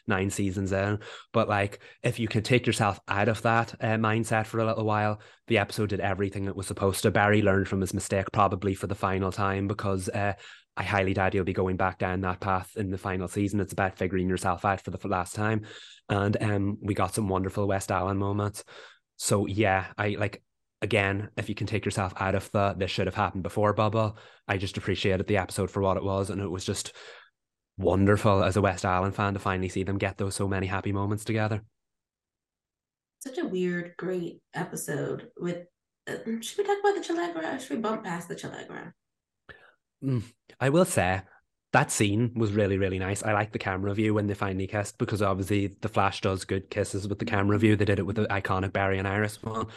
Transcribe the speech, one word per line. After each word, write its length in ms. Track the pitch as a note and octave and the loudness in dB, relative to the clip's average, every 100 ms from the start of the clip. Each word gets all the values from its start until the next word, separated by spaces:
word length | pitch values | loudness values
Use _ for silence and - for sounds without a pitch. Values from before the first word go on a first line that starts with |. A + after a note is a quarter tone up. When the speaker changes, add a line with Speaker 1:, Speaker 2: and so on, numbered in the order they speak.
| - | 0
Speaker 1:
nine 240 | G2 G2 | 0 0
seasons 420 | - G2 F#2 F#2+ | 0 -2 -2 0
in. 260 | F#2+ G2+ G#2 - - - | 0 0 -2 -6 -18 -2
But, 120 | A2+ G2+ | 0 2
like, 300 | G#2 G2+ - - - | 2 0 -6 -20 -6
if 160 | B2+ A#2+ | -4 -2
you 80 | A2 | -2
can 160 | A2 | 0
take 240 | G#2 B2 B2 | 4 4 4
yourself 320 | - G#2 G2 - | 2 2 0 -2
out 220 | G2 G#2+ | 2 2
of 140 | A2 | 2
that, 320 | A#2 A2+ A#2 - | 4 4 2 -2
uh, 160 | A2+ A2 | 0 2
mindset 480 | A2 A2 A2+ A2 A2 | 2 2 2 0 0
for 140 | A2+ | 0
a 40 | |
little 220 | A2 A2 G#2+ | 0 0 0
while, 340 | G#2+ G#2+ G#2+ - - - | 2 0 -2 -8 -12 0
the 100 | A2 | 2
episode 320 | G2+ - G#2+ | 2 -2 -2
did 100 | G2 | 0
everything 460 | G2 F#2 G2 G2+ G2 | 0 0 -2 -2 -6
it 100 | F#2+ | -6
was 100 | - | -8
supposed 360 | F#2+ G2 F#2 | 0 0 2
to. 80 | A2 | 2
Barry 320 | G#2 G#2 G#2+ | 4 6 6
learned 260 | G2+ G2 F#2+ | 6 4 2
from 140 | G2 | 0
his 100 | F#2 | 0
mistake 400 | F#2+ - G2 F#2 | -2 -2 -2 0
probably 420 | - G2 G2 G2 | 4 4 2 -2
for 120 | F#2+ F#2 | -2 -4
the 80 | |
final 360 | G2 G2 F#2+ F#2+ | -2 0 0 0
time, 380 | - G2 G2 G2+ | 0 0 0 -2
because, 400 | G#2 G2+ F#2+ F#2 | -2 -2 -2 -2
uh, 240 | G#2+ G2+ F#2+ - - _ | -2 -2 -4 -10 -20 _
I 80 | - | -8
highly 280 | F#2+ G2 F#2+ | 0 2 2
doubt 220 | G2 F#2+ | 2 2
he'll 100 | G2 | 2
be 80 | F2+ | 0
going 240 | F#2+ F#2+ F#2 | 0 0 0
back 220 | F#2+ F#2 | 0 0
down 240 | F#2+ F#2 | -2 0
that 180 | F#2+ F2+ | -2 -2
path 380 | G2 F#2 F2+ - | -2 -2 -4 -6
in 120 | F#2+ | -4
the 60 | F#2+ | -4
final 300 | G2+ F#2 F2 | -4 -4 -2
season. 320 | G#2 G2+ G#2 | -2 0 0
It's 140 | F#2 | -2
about 240 | - F#2+ - | 0 -2 0
figuring 280 | F#2 F#2+ F2+ | -2 0 0
yourself 360 | F2+ G2 F2 | 0 0 0
out 160 | G2+ G2 | 0 0
for 100 | - | -4
the 80 | F2+ | -8
f-, 60 | |
last 300 | G2+ F#2 F2+ | -4 -4 -4
time. 320 | - G#2+ A2 G#2+ - - - - | -2 0 -2 -4 -14 -20 -12 -2
And, 260 | G#2 G2+ G#2+ | 0 2 0
um, 360 | A2 G2+ G2+ G#2 | 0 0 -2 -2
we 140 | G#2 | -2
got 200 | G2+ F#2 | 0 -2
some 140 | A#2+ G2+ | 0 0
wonderful 400 | F#2+ F#2+ G#2+ G2+ | 0 -2 -2 0
West 240 | G2 - | 0 0
Allen 240 | F#2+ F#2 G2 | 0 0 0
moments. 480 | G2+ G2+ G#2 - - - - _ _ - | -2 0 -2 -6 -14 -20 -20 _ _ -8
So, 300 | - G#2 G2+ | 0 0 2
yeah, 400 | G2 G#2 F#2+ F#2+ - | 2 4 2 0 -4
I, 200 | G#2 G2 | -2 0
like, 240 | G#2 - _ _ _ _ | -4 -6 _ _ _ _
again, 460 | G2+ A2 G2 G2+ G#2 - | 0 2 2 0 -4 -6
if 120 | G2+ | -6
you 60 | |
can 140 | G#2 G#2 | -4 -2
take 160 | G#2 | -2
yourself 280 | G#2 G#2+ F#2 - | 0 -2 -2 0
out 180 | F#2+ | 0
of 160 | F#2+ - | 0 0
the 240 | G#2+ G2+ F2 | 2 2 0
"this 140 | F#2 | -2
should 160 | - F#2 | -2 -2
have 80 | |
happened 300 | G2+ G2 F#2+ | 0 -2 -2
before" 280 | E2 - G#2 | -4 0 2
bubble, 460 | G2+ G#2+ A2 A2 G#2+ - - - | 4 2 2 0 -4 -16 -10 -4
I 80 | G2+ | -2
just 180 | F#2+ - | -2 -4
appreciated 520 | - F#2 G#2 F#2 G2 | -2 0 2 2 2
the 80 | G2+ | 0
episode 340 | F2+ - F#2+ | 0 -2 -2
for 100 | G2+ | 0
what 160 | F#2+ F#2 | 2 2
it 60 | |
was, 280 | G2 G2 G2 | 0 0 -2
and 100 | F#2+ | -4
it 80 | G2 | -4
was 160 | F2+ | -4
just 280 | - G2 - - - - - _ _ _ _ - | -4 -4 -6 -14 -20 -20 -20 _ _ _ _ -4
wonderful 640 | F2+ F#2 G2 G#2 A2 G2 | 2 6 6 6 6 4
as 140 | F#2 G2 | 4 4
a 40 | |
West 240 | G2 F#2 | 2 2
Allen 280 | G2 F#2 G2 | 0 2 0
fan 220 | G2 G2+ | 0 -2
to 40 | G2 | 0
finally 300 | G2+ F#2 F#2 | -2 -2 -2
see 160 | F#2+ | -2
them 140 | F#2+ G2+ | -2 -2
get 200 | G2+ - | -2 -2
those 160 | G2 | -4
so 140 | - G2 | -2 -2
many 180 | F#2+ F#2 | -2 -2
happy 240 | G2 G#2 | -2 -2
moments 320 | G2 G2+ G#2 | -2 -2 -4
together. 380 | - A2 G#2+ G#2+ - _ _ _ _ _ _ _ _ _ _ _ _ _ _ - | -2 -2 0 -2 -8 _ _ _ _ _ _ _ _ _ _ _ _ _ _ -16
Speaker 2:
Such 180 | C4 F4 | -10 -6
a 80 | C4+ | -4
weird, 480 | F#3 F3+ F3 E3+ - | 0 0 -2 -6 -8
great 440 | F3 F#3 E3+ - _ | -6 -4 -6 -10 _
episode 760 | - E3+ - - C#3+ C#3+ - - - | -8 -8 -8 -6 -4 -4 -6 -10 -8
with, 200 | F3 E3+ - _ _ _ - | -6 -6 -10 _ _ _ -12
uh, 80 | - A3+ A3+ | -10 -6 -6
should 180 | - - | -4 -4
we 60 | |
talk 160 | G4+ G4+ | -2 0
about 160 | G4+ G4 | 2 0
the 40 | |
Chalegra, 540 | - E4+ E4+ D#4+ D#4+ | -2 -4 -4 -4 -6
or 60 | C4+ | -6
should 100 | - | -6
we 60 | B3+ | -4
bump 260 | G#3 A3 | -2 -4
past 240 | F#3 E3+ - | -6 -8 -8
the 60 | |
Chalegra? 580 | - - - - - E3+ - _ _ _ _ - - - _ _ _ | -10 -10 -12 -12 -14 -14 -18 _ _ _ _ -20 -20 -20 _ _ _
Speaker 1:
Mm, 200 | C3+ B2 G#2+ _ _ - | -2 -2 -4 _ _ -2
I 80 | C3 | 2
will 140 | D#3+ | 4
say, 380 | F3+ - F2+ F#2+ - _ _ _ _ | 4 4 2 0 -4 _ _ _ _
that 160 | B2+ D3 | 4 4
scene 400 | - G#2 G#2 A#2+ A2+ | 2 2 2 0 0
was 160 | A2 | 0
really, 260 | G#2 G2 F#2+ | 2 2 2
really 220 | G2 F#2 | 0 0
nice. 240 | F#2 G2+ | -2 -2
I 80 | A2 | 0
like 180 | G#2 G#2+ | 0 0
the 80 | A2+ | -2
camera 340 | G#2 F#2+ G2+ | -2 -2 -2
view 220 | G2+ G#2+ | 0 2
when 140 | G#2+ G#2 | 2 0
they 60 | |
finally 340 | G2 G2+ F#2+ F#2+ | 0 -2 -2 -2
kissed, 280 | G#2 G2 - | -2 -4 -4
because 240 | B2 G2+ | -2 0
obviously 540 | G2+ F#2+ G2 G#2 G2 - | 2 0 0 0 0 -4
the 80 | G#2+ | -2
Flash 320 | - G2 - | 2 0 2
does 240 | G2+ F#2+ | 0 -2
good 260 | - F#2+ - | -2 -4 -4
kisses 380 | G#2 F#2+ G2 G2 | -4 -2 -4 -4
with 100 | G2+ | -4
the 60 | |
camera 340 | - G2+ G2+ G#2 | 0 2 4 6
view. 160 | G#2+ | 6
They 100 | G2+ | 6
did 140 | G2+ G2 | 4 2
it 80 | F#2 | 0
with 80 | |
the 120 | A2 G#2 | 0 0
iconic 440 | G2 - F#2 F#2+ | -2 -2 -2 0
Barry 260 | G2 G2 G2 | 0 0 0
and 80 | G2 | 0
Iris 340 | G2+ G#2 - | 0 0 -4
one. 240 | A2+ A2 A2+ | -8 -6 -6